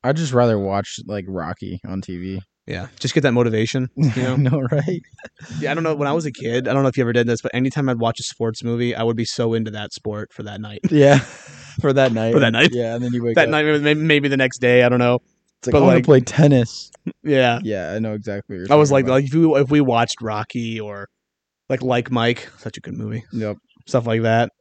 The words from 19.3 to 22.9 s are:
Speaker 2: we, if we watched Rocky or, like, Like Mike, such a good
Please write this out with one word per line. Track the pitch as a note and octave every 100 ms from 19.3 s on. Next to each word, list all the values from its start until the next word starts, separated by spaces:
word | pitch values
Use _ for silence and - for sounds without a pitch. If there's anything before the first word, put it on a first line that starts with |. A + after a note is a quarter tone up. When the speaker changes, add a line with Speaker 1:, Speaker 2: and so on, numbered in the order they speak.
Speaker 2:
we, | D#3 E3 C#3
if | C3+
we | D3
watched | C3+ A#2 A#2+ -
Rocky | A2+ G#2+ G#2+ B2+ A#2 A2+
or, | G#2 G2+ G2+ _ _ _ _ _ _
like, | C3
Like | B2+ B2 A#2
Mike, | B2 A#2 A#2+ - _
such | A2 -
a |
good | -